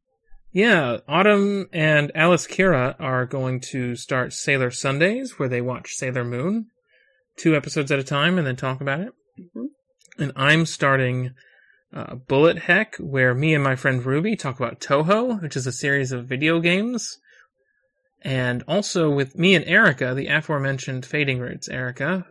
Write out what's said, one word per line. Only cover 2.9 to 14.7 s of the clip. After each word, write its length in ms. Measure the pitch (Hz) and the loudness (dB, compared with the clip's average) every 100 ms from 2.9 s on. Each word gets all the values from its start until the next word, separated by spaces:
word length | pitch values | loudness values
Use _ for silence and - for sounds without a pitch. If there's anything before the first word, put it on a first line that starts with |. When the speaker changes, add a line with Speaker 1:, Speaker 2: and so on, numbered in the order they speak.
| - | -2
Speaker 1:
are 260 | 135 127 123 | -4 -2 -2
going 340 | 139 127 127 127 | -4 -4 -4 -6
to 240 | 135 123 120 | -6 -4 -6
start 380 | - 131 123 | -4 -4 -4
Sailor 360 | - - 139 127 | -4 0 0 0
Sundays, 680 | - 139 139 180 240 262 - | -2 -2 2 2 0 -6 -4
where 100 | 135 | -4
they 120 | 123 | -2
watch 320 | 123 120 - - | -4 -6 -10 -8
Sailor 280 | 131 127 | -6 -4
Moon, 440 | 120 120 160 226 220 _ _ _ _ _ _ - | -4 -4 -2 -4 -6 _ _ _ _ _ _ -2
two 180 | 165 151 | 2 2
episodes 360 | 143 160 139 | 0 -4 -2
at 80 | 139 | -2
a 40 | |
time, 340 | 135 143 156 185 | 0 0 2 2
and 80 | 139 | 0
then 100 | 127 | -2
talk 240 | 131 135 | -4 -4
about 180 | 143 143 | -4 -4
it. 140 | 214 - _ - | -6 -12 _ -20
Speaker 2:
Mm-hmm. 840 | 175 220 269 - _ _ _ - | -18 -12 -12 -14 _ _ _ -6
Speaker 1:
And 100 | 143 135 | -6 0
I'm 300 | 139 160 160 | 4 4 2
starting, 640 | - 143 135 127 127 127 127 _ _ _ _ _ | 0 2 2 0 -2 -6 -10 _ _ _ _ _
uh, 220 | - - 127 | -14 -14 -10
Bullet 440 | - 135 160 170 | 0 4 4 4
Heck, 360 | - 180 220 - | 2 2 0 -8
where 360 | 175 135 127 | -6 0 2
me 220 | 123 156 156 | 2 2 2
and 80 | |
my 120 | 139 131 | 2 0
friend 300 | 143 127 127 | 0 0 0
Ruby 300 | 139 202 214 | -2 -2 -4
talk 220 | 143 120 | -6 -4
about 200 | 120 | -6